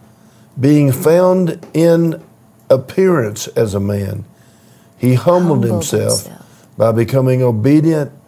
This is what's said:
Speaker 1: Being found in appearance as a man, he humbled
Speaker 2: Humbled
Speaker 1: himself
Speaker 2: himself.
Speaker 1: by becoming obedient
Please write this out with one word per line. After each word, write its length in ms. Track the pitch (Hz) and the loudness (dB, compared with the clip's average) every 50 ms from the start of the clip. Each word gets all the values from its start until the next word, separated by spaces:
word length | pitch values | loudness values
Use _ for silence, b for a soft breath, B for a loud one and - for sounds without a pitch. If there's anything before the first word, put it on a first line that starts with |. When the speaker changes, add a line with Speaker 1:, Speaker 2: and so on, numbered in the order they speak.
| b b b b b b b b b b b - | b b b b b b b b b b b -2
Speaker 1:
Being 320 | 120 143 147 147 143 139 | 2 2 4 4 4 2
found 720 | 127 - - 151 165 175 185 185 185 185 185 165 - - - - - | 0 0 0 2 2 4 4 2 2 2 0 -2 -4 -8 -14 -6 -2
in 480 | 156 165 170 165 165 165 165 156 - - - _ _ _ _ _ _ _ _ | 0 2 4 4 2 2 -2 -4 -6 -14 -20 _ _ _ _ _ _ _ _
appearance 760 | 135 127 - - - - 190 185 175 147 117 104 107 - - - - | 0 0 0 -4 -2 0 0 2 2 0 -2 -4 -6 -10 -12 -6 -2
as 180 | - 117 104 95 | -2 -2 0 -2
a 60 | 101 | -4
man, 460 | 98 101 101 101 98 98 101 101 - - b b b b b b b b b b b b b | -2 -2 -2 -4 -4 -6 -8 -10 -12 -14 b b b b b b b b b b b b b
he 160 | _ 120 127 127 | _ 0 0 0
humbled 480 | 123 - 175 175 180 180 170 147 127 120 | 2 2 2 2 2 2 0 0 0 0
Speaker 2:
Humbled 80 | 117 | -2
Speaker 1:
himself 520 | 110 101 - - 110 107 101 110 - - - | -2 -4 -4 -2 -4 -2 -2 -2 -4 -6 -8
Speaker 2:
himself. 220 | - - b b b b b b b b | -12 -20 b b b b b b b b
Speaker 1:
by 140 | - 107 113 | 0 0 0
becoming 500 | 110 113 117 - 135 135 131 131 127 127 | 2 0 -2 0 0 0 0 0 0 0
obedient 680 | 127 123 117 107 107 135 147 156 151 165 160 151 143 - - - _ | 0 0 0 0 2 2 2 2 2 2 0 -2 -4 -6 -10 -20 _